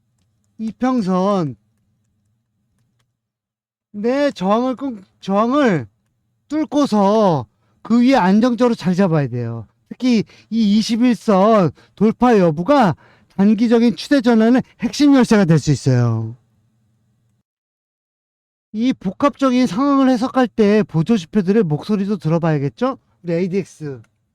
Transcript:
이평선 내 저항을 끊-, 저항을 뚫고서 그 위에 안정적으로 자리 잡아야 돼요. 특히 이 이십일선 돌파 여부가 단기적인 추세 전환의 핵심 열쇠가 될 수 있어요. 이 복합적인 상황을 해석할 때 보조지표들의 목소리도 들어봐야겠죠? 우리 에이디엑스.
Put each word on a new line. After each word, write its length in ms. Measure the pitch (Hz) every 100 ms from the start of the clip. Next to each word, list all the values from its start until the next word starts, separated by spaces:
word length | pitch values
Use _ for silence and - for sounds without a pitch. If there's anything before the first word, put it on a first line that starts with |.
| _ _ _ _ _ -
이평선 1000 | 220 - 254 254 185 185 196 196 147 113 _ _ _ _ _ _ _ _ _ _ _ _ _ _ _ _ _ _ _ _ _ _ _
내 380 | 208 226 269 285
저항을 440 | - 185 220 254 233
끊-, 280 | 277 214 - _
저항을 680 | - 196 233 285 254 160 110 _ _ _ _ _ -
뚫고서 1000 | 302 302 285 277 208 196 220 202 147 113 _ _ _
그 180 | - 233
위에 160 | 240 262
안정적으로 580 | 185 208 247 226 247
자리 220 | 233 180 175
잡아야 320 | 196 160 131
돼요. 380 | 120 117 117 107 _ -
특히 360 | - 254 226 - _ -
이 280 | 226 208 214
이십일선 920 | 202 226 247 220 - 190 208 220 165 - _
돌파 440 | - 214 - 247 214
여부가 580 | 170 151 175 285 202 123 _ _ _ -
단기적인 600 | 202 208 233 233 240 -
추세 240 | - 285
전환의 420 | 233 226 226 254 - -
핵심 340 | 254 - 294
열쇠가 300 | 269 226 214
될 140 | 170 160
수 120 | -
있어요. 640 | 135 135 123 120 113 113 120 _ _ _ _ _ _ _ _ _ _ _ _ _ _ _ _ _ _ _ _ _ _ _
이 200 | 214 247
복합적인 720 | - 190 - 285 - 269 247 247
상황을 400 | 185 285 277 262
해석할 400 | 254 247 262 247
때 340 | - 202 214
보조지표들의 800 | - 160 160 233 165 214 180 214
목소리도 540 | 175 147 - 208 196 196
들어봐야겠죠? 840 | 156 165 165 151 139 - 254 247 _ _
우리 100 | 175
에이디엑스. 720 | 170 185 190 156 - 151 127 - _ _